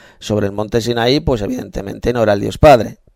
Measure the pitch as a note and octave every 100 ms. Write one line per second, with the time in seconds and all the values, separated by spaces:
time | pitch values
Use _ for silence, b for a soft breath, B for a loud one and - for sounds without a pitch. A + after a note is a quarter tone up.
0 | b b - G#2+ G2+ G2+ G#2+ A#2+ A2+ A#2+
1 | A#2+ C#3+ D#3+ A#2+ G2 B3+ G2 - G2 G#2+
2 | - B2 G#2+ G2+ G#2 - D#3 B2+ - -
3 | _